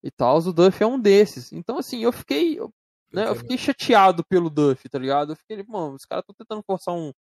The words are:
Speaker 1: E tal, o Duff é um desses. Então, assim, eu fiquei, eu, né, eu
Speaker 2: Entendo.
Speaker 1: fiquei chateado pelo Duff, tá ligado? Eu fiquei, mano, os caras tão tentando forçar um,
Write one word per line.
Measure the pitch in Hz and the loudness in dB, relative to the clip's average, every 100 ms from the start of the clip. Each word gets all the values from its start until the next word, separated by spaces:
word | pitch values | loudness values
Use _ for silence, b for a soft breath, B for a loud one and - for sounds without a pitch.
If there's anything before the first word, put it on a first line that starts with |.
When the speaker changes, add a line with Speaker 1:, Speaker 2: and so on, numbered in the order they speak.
Speaker 1:
E | - | -14
tal, | _ 127 151 | _ 2 2
o | 170 | 2
Duff | 165 185 - | 4 4 4
é | 214 | -2
um | 262 | 2
desses. | 208 196 202 - 123 | 4 6 4 0 -16
Então, | 160 175 269 | -14 -8 -8
assim, | - 247 | -8 -4
eu | 226 | -4
fiquei, | - - 285 339 302 | -4 -4 -2 -2 -2
eu, | - _ _ _ _ | -10 _ _ _ _
né, | - | -6
eu | 220 | -4
Speaker 2:
Entendo. | 208 | -4
Speaker 1:
fiquei | - 254 | -6 -6
chateado | - 269 - 220 190 170 | -4 -4 2 6 6 4
pelo | - 185 170 | 0 0 0
Duff, | 147 147 127 - | 0 2 0 -6
tá | 139 | -8
ligado? | 131 139 147 | -2 -2 -2
Eu | 156 | -8
fiquei, | _ 214 202 | _ -14 -10
mano, | 214 156 | -8 -8
os | 135 - | -10 -10
caras | - - | -10 -10
tão | |
tentando | 202 - 214 - | -20 -14 -12 -6
forçar | 185 - | -6 -4
um, | 175 156 - _ | -6 -8 -14 _